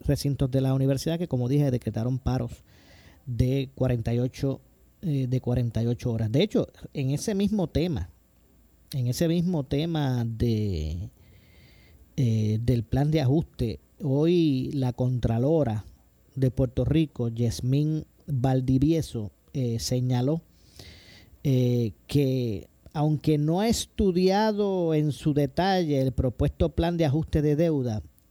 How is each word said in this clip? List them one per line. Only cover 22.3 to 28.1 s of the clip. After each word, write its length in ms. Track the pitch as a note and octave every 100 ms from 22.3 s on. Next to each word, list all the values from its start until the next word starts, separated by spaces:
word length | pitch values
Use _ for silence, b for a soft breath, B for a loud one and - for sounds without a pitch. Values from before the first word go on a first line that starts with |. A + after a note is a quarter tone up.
| C3 A#2+ G2 - _ -
aunque 460 | D#3+ D3+ D3+ - D3+
no 220 | D3+ F3
ha 80 | A3+
estudiado 1300 | A3 - - G3+ F3 F#3 G3 A3 G#3 G3+ F#3 E3+
en 180 | D#3 D3+
su 220 | - D#3
detalle 680 | C#3+ C#3+ - F#3+ F#3 D#3+ C#3
el 120 | C3
propuesto 580 | - B2+ - D3+ - E3
plan 260 | - E3 F3
de 100 | D#3
ajuste 360 | D3+ - D#3+
de 140 | D3 D3
deuda, 460 | E3+ D3 B2 G#2+ -